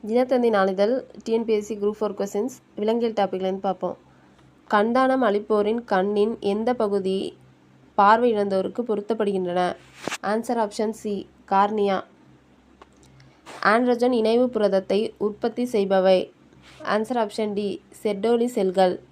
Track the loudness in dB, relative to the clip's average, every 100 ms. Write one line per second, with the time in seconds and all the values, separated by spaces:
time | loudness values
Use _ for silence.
0 | 0 0 2 2 2 2 2 2 0 0
1 | -4 -14 -2 -2 0 -2 -2 -4 -4 -2
2 | -4 -4 -6 -4 -4 -8 _ -6 -2 0
3 | 0 0 -2 -2 -4 -4 -4 -4 -6 -8
4 | _ _ _ _ -20 _ _ 0 2 2
5 | 2 2 2 0 0 0 2 -2 -2 0
6 | 0 2 0 0 -4 -2 -2 -2 -2 -2
7 | -2 -4 -4 -12 -20 _ _ _ -10 4
8 | 6 6 4 2 0 0 -2 -4 -4 -4
9 | -2 -2 0 -2 -2 0 -2 -4 -14 -14
10 | -10 -8 -4 -4 -2 -2 -4 -2 -4 -4
11 | -6 -8 -8 _ -2 2 2 2 0 0
12 | -4 _ -20 -20 _ _ _ _ -20 _
13 | -20 -20 -20 _ -20 -4 2 2 2 2
14 | 2 2 2 2 2 2 2 0 0 -2
15 | -2 -4 -6 -4 -6 -4 -4 -2 2 2
16 | 4 4 2 _ -20 -20 -20 -16 -4 -4
17 | -2 -2 -4 -4 -4 -2 -4 -6 _ -8
18 | -6 -2 0 2 0 0 0 4 2 2
19 | -10